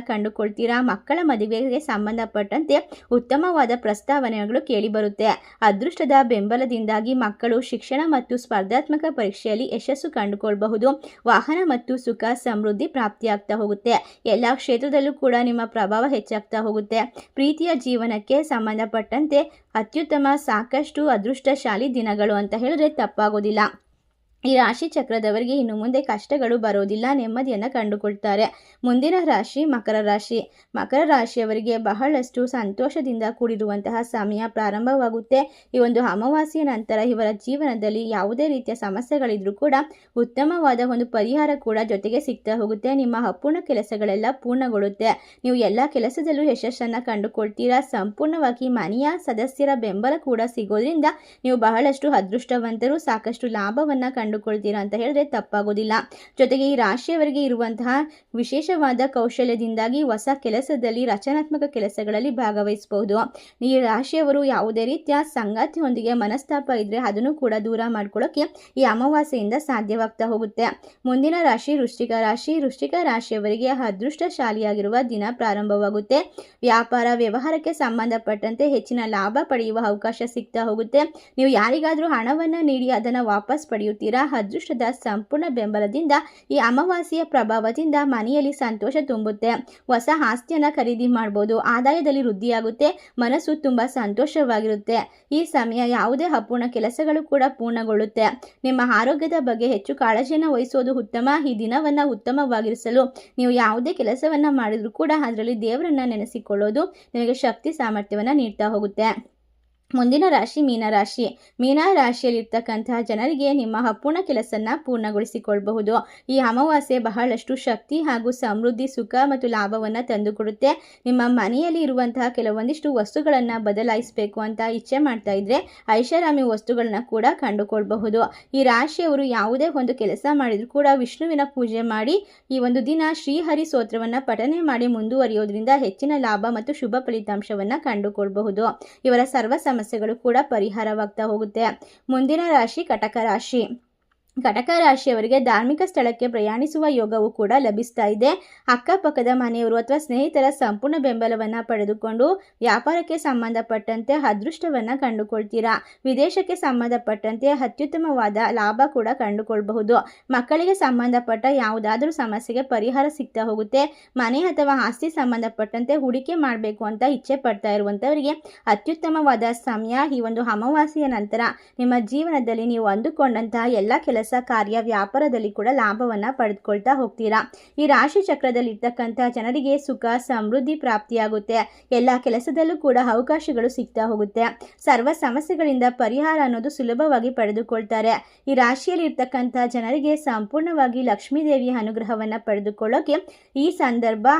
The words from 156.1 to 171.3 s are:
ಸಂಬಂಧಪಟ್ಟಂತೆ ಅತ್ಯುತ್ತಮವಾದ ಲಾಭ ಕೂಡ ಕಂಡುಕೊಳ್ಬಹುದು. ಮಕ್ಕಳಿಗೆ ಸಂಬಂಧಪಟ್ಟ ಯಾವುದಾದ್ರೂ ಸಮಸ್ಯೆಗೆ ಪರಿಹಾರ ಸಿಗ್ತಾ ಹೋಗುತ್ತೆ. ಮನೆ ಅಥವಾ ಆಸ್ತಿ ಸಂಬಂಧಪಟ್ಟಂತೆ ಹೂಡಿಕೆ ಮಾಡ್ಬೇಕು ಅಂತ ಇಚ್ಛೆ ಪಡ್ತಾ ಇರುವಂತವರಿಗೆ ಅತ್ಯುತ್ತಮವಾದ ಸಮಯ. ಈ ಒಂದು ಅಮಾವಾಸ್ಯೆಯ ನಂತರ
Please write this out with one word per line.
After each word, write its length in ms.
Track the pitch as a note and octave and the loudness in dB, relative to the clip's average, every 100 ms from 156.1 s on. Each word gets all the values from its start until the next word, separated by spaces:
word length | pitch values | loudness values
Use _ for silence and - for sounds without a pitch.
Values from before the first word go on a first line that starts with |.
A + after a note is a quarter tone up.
| B3+ D#4 F#4+ F#4+ | 2 2 2 -2
ಸಂಬಂಧಪಟ್ಟಂತೆ 920 | F#4 D4+ A#3+ A#3+ A#3+ A#3+ G#3+ A3 A3 C4+ C#4+ | -2 0 0 0 -2 -2 -2 -4 0 2 2
ಅತ್ಯುತ್ತಮವಾದ 800 | B3 - C#4+ E4 D#4+ C4 G#3+ G#3 A3 | -2 -4 -4 -2 0 0 0 0 0
ಲಾಭ 300 | A#3 G#3 A3 C#4+ | 2 0 2 2
ಕೂಡ 220 | C4 A3 | 2 -2
ಕಂಡುಕೊಳ್ಬಹುದು. 840 | B3+ G#3+ G#3 G#3+ A3 G#3 A3+ G#3 A#3 - - - | -2 -2 -2 -2 -2 -2 -2 4 2 2 -12 -2
ಮಕ್ಕಳಿಗೆ 440 | B3+ B3 D#4 F4 | -2 0 2 2
ಸಂಬಂಧಪಟ್ಟ 720 | G4 C#4+ A#3+ B3 A#3+ A#3+ A3 C4 | 2 2 2 2 0 0 0 2
ಯಾವುದಾದ್ರೂ 560 | C#4 A3 A3+ G#3+ A3+ D4 | 2 2 0 -2 0 0
ಸಮಸ್ಯೆಗೆ 520 | D#4 A3+ G#3+ - A#3+ | -2 -4 -4 -4 -4
ಪರಿಹಾರ 440 | C4+ A3+ A3+ C4+ D4 | -2 0 0 2 0
ಸಿಗ್ತಾ 360 | D4 B3 A3 | -2 -6 -4
ಹೋಗುತ್ತೆ. 400 | A3 G#3+ G#3 C4+ C#4+ - _ B3+ | -2 -2 0 2 2 -4 _ -4
ಮನೆ 260 | A#3 C4 | 0 0
ಅಥವಾ 340 | F4+ D4+ C#4+ C4+ A#3 | 0 2 2 2 0
ಆಸ್ತಿ 240 | A#3 D#4+ | -2 -4
ಸಂಬಂಧಪಟ್ಟಂತೆ 840 | D#4+ B3 A#3 A3+ A3+ G#3+ A#3 B3 D4 | -2 0 0 -4 -4 -4 -4 0 0
ಹೂಡಿಕೆ 380 | C4 B3+ C4 | 2 -2 -2
ಮಾಡ್ಬೇಕು 500 | E4 C#4 A3+ G#3+ G#3+ | -2 0 -2 -4 -4
ಅಂತ 180 | G#3+ G#3+ B3+ | -6 0 0
ಇಚ್ಛೆ 260 | B3+ - C#4 | 0 -2 -2
ಪಡ್ತಾ 360 | A#3+ G#3 A3 | -2 -2 -2
ಇರುವಂತವರಿಗೆ 640 | G#3 G3+ G3+ B3+ D4+ C#4 D#4 - - - | 0 0 -2 0 0 0 -4 -10 -8 -2
ಅತ್ಯುತ್ತಮವಾದ 760 | G#4 - E4 E4 D#4+ C#4+ A#3 A#3 A#3+ | 0 0 -4 -2 2 2 2 0 -2
ಸಮಯ. 340 | - A3 A3+ B3 D4+ | -4 -4 -2 -2 0
ಈ 60 | C4 | -2
ಒಂದು 220 | A3+ A3+ | -2 -2
ಅಮಾವಾಸ್ಯೆಯ 640 | A#3 G#3 A#3+ D4+ D4+ D4+ C#4+ | -2 0 2 2 2 0 -2
ನಂತರ 340 | A3+ G#3 | -2 -2